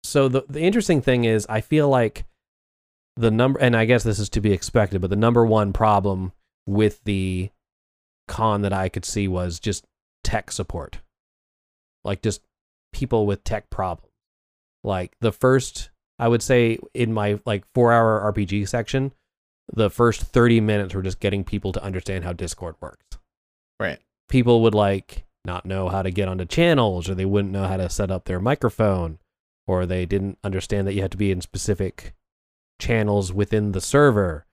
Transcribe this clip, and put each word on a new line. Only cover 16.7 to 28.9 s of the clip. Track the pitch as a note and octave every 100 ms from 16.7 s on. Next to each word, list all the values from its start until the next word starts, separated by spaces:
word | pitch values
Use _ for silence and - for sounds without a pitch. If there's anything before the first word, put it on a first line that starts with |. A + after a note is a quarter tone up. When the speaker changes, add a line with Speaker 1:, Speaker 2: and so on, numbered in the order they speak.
| A2+ -
Speaker 1:
in | - A#2
my, | A2 G#2 G#2
like, | - G#2 -
four-hour | - A#2+ A#2 A2+ G#2+
R | G#2
P | G#2+ G2
G | G2+
section, | G2 A#2+ G#2+ C3+ C3+ _ _ _ _ _ -
the | G#2 G#2
first | - A#2+ G#2+
thirty | - - A#2+ A#2
minutes | G#2+ G#2 F#2+
were | F#2+
just | F#2+ F2+
getting | G2+ G2+
people | F#2+ G#2 G2
to | F2+
understand | G2 F#2 - F#2+
how | F2
Discord | E2+ F2 - F2 D#2
works. | - - _ - _ _ _ _ _ _
Speaker 2:
Right. | F#2 C#2+ _ _ _
Speaker 1:
People | B2+ A#2+ A#2
would, | A2+
like, | G#2+ G2+ G2 - - - _ -
not | F2+
know | F2+ F#2+ F#2
how | F#2+
to | F#2+
get | F#2 F#2+
onto | F#2
channels, | F2+ - E3+ D3+ A2+ F2+ E2+
or |
they | F#2
wouldn't | F#2+ G2+ G2+
know | G2 F#2+
how | F#2+
to | F#2
set | - G2
up | F#2 -
their | F2+
microphone, | G#2 D3 A#2+ - A2